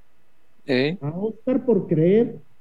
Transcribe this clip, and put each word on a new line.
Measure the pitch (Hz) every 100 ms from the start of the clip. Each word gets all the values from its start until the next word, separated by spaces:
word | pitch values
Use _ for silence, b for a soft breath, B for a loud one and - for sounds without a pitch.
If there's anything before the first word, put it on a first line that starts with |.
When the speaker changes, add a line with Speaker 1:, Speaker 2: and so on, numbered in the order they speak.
| - - - - - -
Speaker 1:
¿Eh? | - 127 143 190
Speaker 2:
A | 147
Oscar | 170 220 - - 269 247
por | 202 -
creer, | 156 175 214 240 - - -